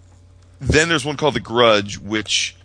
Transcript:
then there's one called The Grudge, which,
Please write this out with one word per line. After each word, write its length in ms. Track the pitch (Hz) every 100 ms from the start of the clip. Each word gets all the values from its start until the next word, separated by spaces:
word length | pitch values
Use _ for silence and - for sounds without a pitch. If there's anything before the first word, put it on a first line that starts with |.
| _ _ _ _ _ -
then 280 | 127 139 165
there's 160 | 160
one 140 | 143 135
called 160 | 151
The 60 | 117
Grudge, 580 | 92 117 117 104 101 101
which, 580 | 98 107 101 - - -